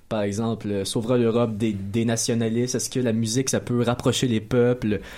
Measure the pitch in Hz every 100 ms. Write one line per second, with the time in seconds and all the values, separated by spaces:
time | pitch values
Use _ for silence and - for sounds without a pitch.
0 | - 110 101 98 117 107 104 101 95 123
1 | 110 123 117 117 117 104 113 98 98 113
2 | 113 117 - 117 113 113 123 120 - 131
3 | 123 113 110 123 135 123 117 120 117 120
4 | 131 110 131 110 107 123 120 123 110 98
5 | -